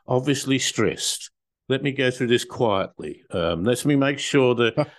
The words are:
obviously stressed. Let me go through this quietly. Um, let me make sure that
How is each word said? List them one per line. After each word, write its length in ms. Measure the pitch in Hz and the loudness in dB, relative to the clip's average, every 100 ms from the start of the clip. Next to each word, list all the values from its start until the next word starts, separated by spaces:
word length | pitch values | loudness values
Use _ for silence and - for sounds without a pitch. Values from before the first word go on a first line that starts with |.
| - | -2
obviously 540 | 127 139 135 127 135 | 0 2 -2 0 0
stressed. 720 | - - 98 69 - - - _ _ _ - | 0 0 -2 0 -4 -6 -10 _ _ _ -6
Let 140 | 131 | -2
me 80 | 143 | -2
go 200 | 131 127 | 0 -2
through 160 | 127 120 | 0 2
this 180 | 120 - | 2 0
quietly. 800 | 120 117 98 87 - 76 - _ | -2 0 2 -2 -6 -12 -12 _
Um, 340 | 95 82 85 101 | -2 0 0 0
let 180 | 120 143 | 0 2
me 120 | 143 | 2
make 220 | 135 135 | 2 -2
sure 360 | - 143 127 117 | 0 4 4 4
that 340 | 113 147 147 | 2 0 -4